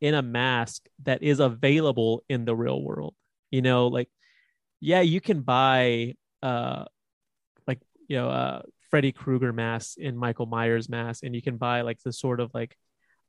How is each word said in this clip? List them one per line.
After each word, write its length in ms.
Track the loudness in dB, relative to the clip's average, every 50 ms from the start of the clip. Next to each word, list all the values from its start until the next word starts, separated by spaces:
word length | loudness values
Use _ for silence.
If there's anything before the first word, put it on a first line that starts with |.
in 120 | 0 2 2
a 80 | 2
mask 640 | 0 0 -2 0 2 2 2 2 0 -2 -6 -12 -18 _ _ -8 -2
that 200 | -2 -2 0 2
is 160 | 2 4 4
available 840 | 4 2 2 2 2 4 4 4 4 2 2 2 2 2 0 0 -2 -4
in 160 | -4 -2 -2
the 120 | -2 -2
real 260 | -2 -2 -2 -2 -2
world. 340 | -4 -6 -6 -8 -8 -10 -12 _ _ _ _ _ _ _
You 120 | -2 0
know, 260 | 2 4 4 4 4 2
like, 220 | 2 0 -4 -6 _ _ _ _ _ _ _ _ _ _ _ _ _ _
yeah, 180 | -2 2 4 4
you 220 | 4 4 4 2
can 200 | 2 0 0 0
buy, 760 | 0 2 2 4 4 6 6 4 4 4 2 0 -2 -4 -8 -12 _ _ _ _ -4
uh, 400 | -4 -2 -2 -2 -4 -6 -6 -8 -12 -16 _ _ _ _ _ _ _ _ _ _ _ _ _ _
like, 140 | -6 -6 -6 _ _ _ _ _ -6
you 80 | -4 -2
know, 120 | -2 -2
uh, 320 | 0 0 -2 -2 -4 -6 -12 -16 -20 _ _ _
Freddy 240 | 2 2 2 2 0
Krueger 400 | -4 -4 -2 0 0 0 0 -2
masks 420 | -2 -4 -4 -4 -6 -8 -10 -12 -10
and 180 | -8 -8 -6 -4
Michael 280 | -4 -4 -2 -4 -4 -4
Myers 420 | -2 0 0 2 0 0 -2 -4
masks, 340 | -6 -6 -6 -6 -8 -10 -8
and 100 | -8 -8
you 80 | -6
can 140 | -6 -6 -6
buy, 260 | -4 -2 -2 0 0
like, 200 | -2 -4 -6 -6 _
the 80 | -10
sort 300 | -8 -6 -4 -4 -2 -2
of, 100 | -4 -6 -6
like, 220 | -8 -8 -10 -12 _ _ _ _ _ _ _ _ _ _